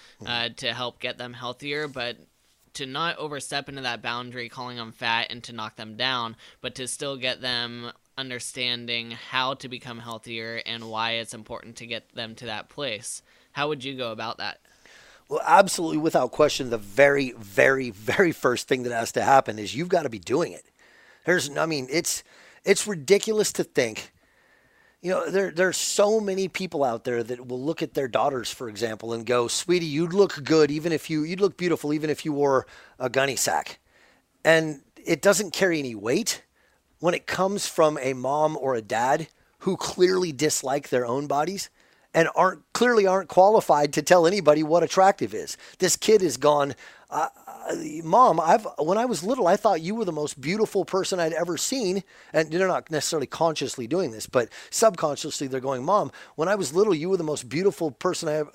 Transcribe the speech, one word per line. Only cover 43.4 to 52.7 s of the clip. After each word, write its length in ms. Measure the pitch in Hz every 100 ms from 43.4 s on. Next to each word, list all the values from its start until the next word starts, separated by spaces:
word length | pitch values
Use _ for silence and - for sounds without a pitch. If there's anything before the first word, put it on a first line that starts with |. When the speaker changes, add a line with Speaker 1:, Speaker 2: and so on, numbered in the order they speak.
| 196 214 - 147 147
Speaker 1:
to 80 | 151
tell 220 | 139 185
anybody 380 | 165 202 151 151
what 220 | 156 170
attractive 500 | 160 190 190 196 110
is. 220 | 104 73 - - -
This 160 | 180 -
kid 240 | - 214
has 160 | 175 123
gone, 400 | 147 147 143 - - - _
"Uh, 160 | 143 160 - -
uh, 300 | - - 170 160 156
Mom, 380 | 160 214 247 165
I've, 260 | 160 220 214 -
when 200 | 151 208
I 60 |
was 180 | 247 170
little, 240 | 185 269 175
I 100 | 196
thought 240 | 220 170
you 140 | 165
were 100 | 226
the 80 | 190
most 280 | 151 147 -
beautiful 440 | 139 185 214 196
person 340 | 160 190 170 185
I'd 140 | 160
ever 240 | 160 175 160
seen." 480 | - 262 185 190 - - -
And 180 | 151 156
they're 180 | 165
not 220 | 190